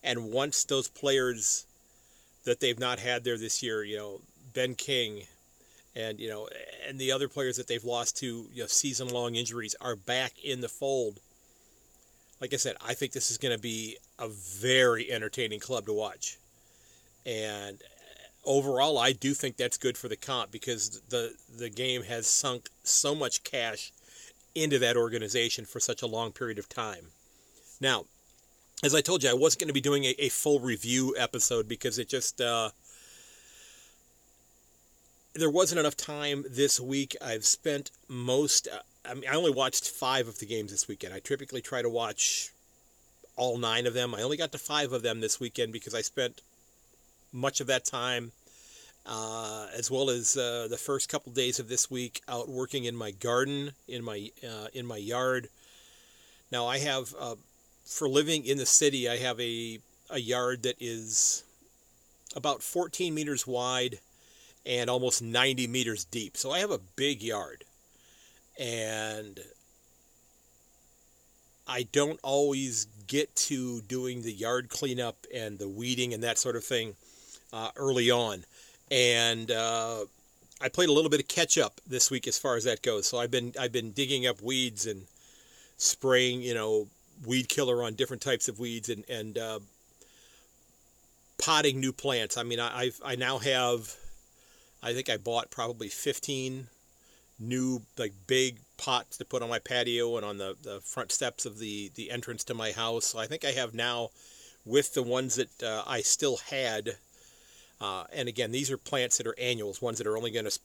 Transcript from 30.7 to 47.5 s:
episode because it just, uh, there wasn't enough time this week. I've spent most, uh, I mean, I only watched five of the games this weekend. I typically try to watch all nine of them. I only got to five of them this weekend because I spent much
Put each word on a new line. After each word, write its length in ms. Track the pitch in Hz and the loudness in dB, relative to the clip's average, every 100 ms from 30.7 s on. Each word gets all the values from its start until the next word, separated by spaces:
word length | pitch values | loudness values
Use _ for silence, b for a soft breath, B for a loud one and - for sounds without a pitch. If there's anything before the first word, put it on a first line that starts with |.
| 110 117 127 131 127 | -2 2 2 2 2
episode 500 | 120 123 - 120 107 | 0 2 2 2 0
because 300 | 113 127 110 | -2 -2 -2
it 100 | 113 | -2
just, 320 | 131 - - | -2 -2 0
uh, 300 | 120 117 107 - B B B B B B B B B B B B _ _ _ _ _ _ _ _ _ _ _ _ _ | 0 2 0 -6 B B B B B B B B B B B B _ _ _ _ _ _ _ _ _ _ _ _ _
there 160 | 156 160 | 0 2
wasn't 300 | 156 185 170 | 4 4 4
enough 160 | 151 - | 2 0
time 480 | - 147 147 143 135 | -8 -6 -4 -4 -4
this 300 | 123 139 - | 2 2 2
week. 380 | 127 139 135 - | 0 -2 -2 -6
I've 240 | 135 113 | -6 0
spent 460 | - - 160 143 143 - _ | 2 2 0 -2 -6 -16 _
most, 600 | 123 123 131 147 - - | -6 2 2 4 2 2
uh, 100 | - - _ | -12 -14 _
I 100 | - | -12
mean, 100 | 127 131 | -8 -2
I 60 | |
only 160 | 151 170 | 2 4
watched 400 | 131 131 - - | 4 2 2 -4
five 380 | - 127 131 117 | -2 2 2 0
of 100 | 104 | -4
the 80 | 104 | -4
games 240 | 113 104 | -4 -2
this 160 | 101 - | -4 -4
weekend. 260 | 101 95 | -4 -10
I 60 | 95 | -10
typically 420 | - 143 139 127 | -4 -4 -4 -10
try 220 | - 127 | -4 -2
to 60 | 120 | 0
watch 640 | 117 113 107 - - - _ _ _ _ _ _ _ - | 0 -2 0 0 0 -4 _ _ _ _ _ _ _ -16
all 240 | - 123 120 | -2 0 2
nine 280 | 117 117 123 | 2 8 8
of 80 | |
them. 200 | 120 123 | 8 2
I 80 | 104 | 2
only 140 | 123 151 | 0 2
got 160 | 160 | 0
to 60 | - | -2
five 340 | - 147 139 | 0 2 4
of 100 | 127 | 2
them 180 | 117 113 | 0 0
this 200 | 110 - | 0 0
weekend 320 | 120 - 113 | -2 0 -2
because 220 | 110 - | -2 -6
I 80 | 113 | -4
spent 380 | - - 123 - _ _ _ _ _ _ _ _ _ | -2 -2 -2 -2 _ _ _ _ _ _ _ _ _
much 280 | 123 135 | -2 0